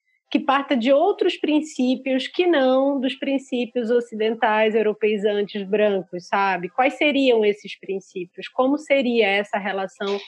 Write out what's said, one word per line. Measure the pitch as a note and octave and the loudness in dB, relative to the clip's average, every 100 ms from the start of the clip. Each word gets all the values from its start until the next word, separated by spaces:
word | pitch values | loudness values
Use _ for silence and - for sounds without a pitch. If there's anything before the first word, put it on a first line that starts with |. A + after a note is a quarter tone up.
| _ _ _ | _ _ _
que | C#4+ | -2
parta | - C#4 C#4 C4+ | 2 0 0 0
de | A3+ | 4
outros | C#4 F4+ G4+ F#4+ - | 4 4 2 0 0
princípios | E4 D4+ D4+ - B3 C4 C4+ C4 C4 | 0 0 0 -2 0 0 0 -2 -2
que | - F4+ | 0 2
não | D#4 C4 C4 C4+ C#4+ | 4 4 4 2 0
dos | B3+ - | -2 -4
princípios | C#4 C4+ - B3 A#3+ B3 A3 | -2 -4 -4 -6 -4 -4 0
ocidentais, | A#3+ A#3+ G#3+ A3 A3+ A#3 G#3+ A3 | 0 -2 -2 -2 0 0 2 2
europeizantes, | G#3+ G#3+ G#3 G#3+ G#3+ G#3 G#3 G#3 G#3 F#3+ | 2 0 0 0 0 0 -2 -4 -6 -4
brancos, | G#3 G#3 G3 F3+ F3+ - | 0 2 0 -4 -12 -4
sabe? | G#3 G3 F3+ F3+ | -2 0 -2 -4
Quais | - C4 | -2 -2
seriam | C4+ D4+ C#4 C4+ A3+ | 0 0 2 2 2
esses | G#3+ G#3 G3 - | 2 -2 -8 -14
princípios? | F#3+ F#3+ - F#3+ F3+ - - | -10 -10 -10 -12 -12 -14 -8
Como | - C4 D4 | -2 0 -2
seria | - C#4 A#3+ A#3 G3+ | 0 0 2 0 2
essa | G3+ G3+ G#3 | 0 -2 -4
relação | G3 F#3+ F#3+ - G3+ G3+ | -4 -6 -8 -8 -6 -6